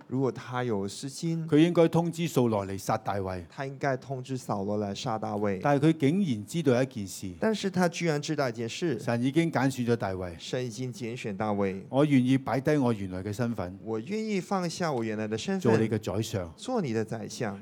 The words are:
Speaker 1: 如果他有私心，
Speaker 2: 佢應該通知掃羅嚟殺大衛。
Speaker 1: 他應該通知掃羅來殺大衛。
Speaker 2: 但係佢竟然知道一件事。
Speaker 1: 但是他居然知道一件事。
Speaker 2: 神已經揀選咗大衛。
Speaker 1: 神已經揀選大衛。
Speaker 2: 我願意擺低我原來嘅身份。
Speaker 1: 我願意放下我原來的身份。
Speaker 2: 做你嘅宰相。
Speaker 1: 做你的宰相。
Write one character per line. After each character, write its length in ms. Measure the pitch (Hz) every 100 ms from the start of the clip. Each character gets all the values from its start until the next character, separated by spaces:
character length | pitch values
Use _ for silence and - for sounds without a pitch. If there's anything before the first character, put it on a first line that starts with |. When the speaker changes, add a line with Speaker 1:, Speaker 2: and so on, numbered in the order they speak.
| -
Speaker 1:
如 120 | 127
果 120 | 135
他 320 | 113 - 127
有 240 | 123 104 98
私 200 | - 139
心， 380 | 135 170 165 160
Speaker 2:
佢 100 | 147
應 160 | 165
該 140 | 175 165
通 240 | 165 170
知 160 | 160 170
掃 200 | - 120
羅 180 | 107 98
嚟 100 | 98
殺 200 | - 104
大 180 | - 101
衛。 280 | 95 92 85
Speaker 1:
他 160 | - 139
應 100 | 139
該 160 | 143 127
通 260 | - 131
知 140 | 127 131
掃 260 | - 104 98
羅 120 | 104
來 160 | 101
殺 240 | 98 135 110
大 160 | 110 104
衛。 240 | 104 95
Speaker 2:
但 180 | 143 143
係 80 | 151
佢 80 | 165
竟 260 | 135 180 190
然 120 | 110 101
知 180 | 170
道 180 | 147 120
一 40 | 131
件 220 | - 95
事。 240 | - 98 87
Speaker 1:
但 140 | 220
是 160 | 214 202
他 180 | 180 180
居 180 | 170 170
然 160 | 147
知 140 | 160 151
道 140 | 135
一 20 |
件 160 | 113 117
事。 320 | - 175 113
Speaker 2:
神 220 | - 117
已 80 | 127
經 200 | 147 170
揀 140 | 151 135
選 140 | 131 117
咗 80 | 117
大 140 | 101
衛。 220 | 92 90 82
Speaker 1:
神 280 | - 131 127
已 40 |
經 220 | 110 127
揀 240 | 120 113 123
選 160 | 117 95
大 140 | 107
衛。 280 | 101 98 95 92
Speaker 2:
我 140 | 127 151
願 180 | 139
意 140 | 123 135
擺 220 | 135 120
低 160 | 135 151
我 140 | 123
原 160 | 110 98
來 120 | 92
嘅 80 | 92
身 220 | 101 120 110
份。 220 | 90 95
Speaker 1:
我 160 | 95 110
願 240 | 123 214
意 180 | 220 202
放 280 | 165 196 175
下 220 | - 170
我 120 | 135
原 140 | 113 107
來 100 | 107
的 100 | 110
身 220 | - 190
份。 20 |
Speaker 2:
做 160 | 151 113
你 100 | 110
嘅 100 | 110
宰 240 | 104 95
相。 320 | 113 101 87 80
Speaker 1:
做 240 | - 254
你 100 | 151
的 100 | 110 107
宰 220 | 117 104
相。 320 | - 113 98